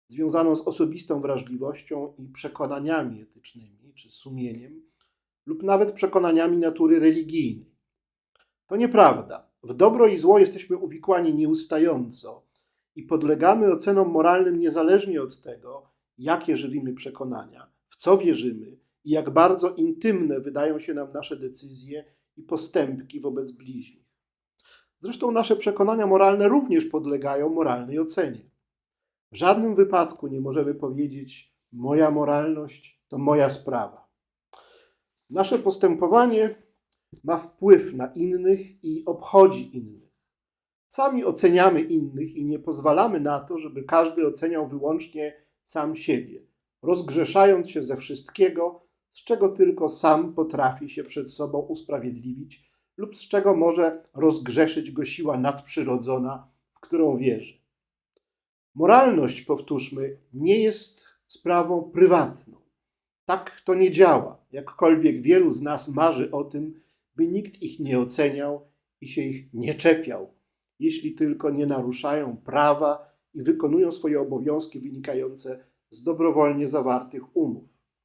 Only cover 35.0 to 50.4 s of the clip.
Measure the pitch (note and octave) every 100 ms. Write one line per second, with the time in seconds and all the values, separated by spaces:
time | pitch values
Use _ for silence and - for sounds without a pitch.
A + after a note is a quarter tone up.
35 | _ _ - D#3+ - A#3+ G3 F#3+ F#3+ D#3+
36 | F3 A3+ B3 A3 A3 G#3+ _ _ _ _
37 | _ - C#3+ E3 - - G3 F#3 - C3
38 | B2+ E3+ F3+ F3+ F#3 G3 - _ D#3+ D#3
39 | - E3 - G3 F#3+ B2+ B2+ B2+ G#2+ -
40 | _ _ _ _ _ _ _ _ _ -
41 | C4+ B3 F3+ - F#3 F3 F#3+ D#3+ D#3+ D#3+
42 | C#3 C3+ D#3+ D3+ D3 D3+ E3 C3+ D3+ D#3
43 | A3+ F3 D3 C#3+ - E3 D#3 C3 C3+ E3
44 | E3 E3 D3+ - E3 D#3+ C#3 C#3+ C#3+ E3
45 | - D3+ D3+ - _ _ _ D#3+ D3+ D#3
46 | - C3 - - _ _ _ _ D3+ F3+
47 | D#3 D3 D#3+ G3 G3 F#3 F3 D#3 B2+ C3
48 | - C3+ - - F#3 E3 E3+ F3 _ _
49 | _ _ - A3 G3 G3 F3+ F3 D3+ -
50 | D#3+ D#3 E3+ D#3+